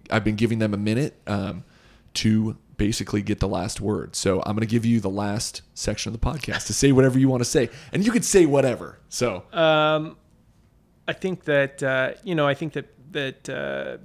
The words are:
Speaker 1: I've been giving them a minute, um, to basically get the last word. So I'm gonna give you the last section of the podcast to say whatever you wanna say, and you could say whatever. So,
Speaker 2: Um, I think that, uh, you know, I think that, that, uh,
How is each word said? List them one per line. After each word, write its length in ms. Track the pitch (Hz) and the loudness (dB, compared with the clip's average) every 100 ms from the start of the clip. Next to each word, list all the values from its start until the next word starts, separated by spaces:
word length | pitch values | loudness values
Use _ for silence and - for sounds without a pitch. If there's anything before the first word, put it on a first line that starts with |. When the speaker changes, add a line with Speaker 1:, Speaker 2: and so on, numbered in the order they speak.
| - | -4
Speaker 1:
I've 140 | 113 | -2
been 120 | 104 107 | 0 0
giving 220 | 113 113 | 0 2
them 160 | 107 | 0
a 20 | 101 | 0
minute, 420 | 104 113 151 - - | 0 0 -2 -6 -6
um, 380 | 101 98 87 - _ _ _ _ | -4 -4 -8 -14 _ _ _ _
to 420 | - 110 110 110 - _ - | -2 2 2 0 -6 _ -4
basically 460 | 104 110 95 104 | -2 -2 -2 -4
get 180 | 101 104 | -2 -2
the 80 | 95 | -2
last 320 | 92 98 - | -2 -4 -6
word. 340 | 101 98 60 | -4 -4 -4
So 280 | - 98 92 | -2 0 0
I'm 100 | - 104 | 0 -2
gonna 100 | 110 | 0
give 180 | 117 | 0
you 160 | 113 117 | 2 2
the 80 | 98 | 0
last 520 | 98 104 104 - - - | -2 -2 -4 -6 -10 -16
section 400 | - - 104 110 | -8 -6 -4 -8
of 60 | 110 | -4
the 60 | 123 | -4
podcast 400 | 143 - - - | -4 -6 -6 -4
to 80 | |
say 180 | 104 139 | 2 6
whatever 260 | 131 131 131 | 6 6 6
you 100 | 135 | 4
wanna 160 | 127 120 | 2 0
say, 240 | 151 120 - - | 0 0 -4 -6
and 120 | 160 | -2
you 80 | 214 | 0
could 120 | 233 | 0
say 200 | - 196 160 | 4 6 6
whatever. 520 | 139 131 104 82 - _ | 6 2 0 -8 -16 _
So, 360 | - 120 107 - | -4 -2 -2 -6
Speaker 2:
Um, 640 | 170 160 156 151 156 160 - _ _ _ _ _ _ _ _ - | 0 2 4 4 0 -2 -12 _ _ _ _ _ _ _ _ -8
I 40 | |
think 300 | - 190 175 | -6 -6 -6
that, 380 | - 143 135 - | 0 2 2 -2
uh, 300 | 135 131 131 - | -2 0 -2 -4
you 100 | - | -4
know, 120 | 165 143 | 0 0
I 80 | |
think 180 | 135 160 | 0 -4
that, 120 | 143 135 _ 139 | -8 -12 _ -12
that, 360 | 151 135 135 - | -8 -8 -8 -12
uh, 500 | - 71 67 - 62 | -8 -6 -6 -8 -12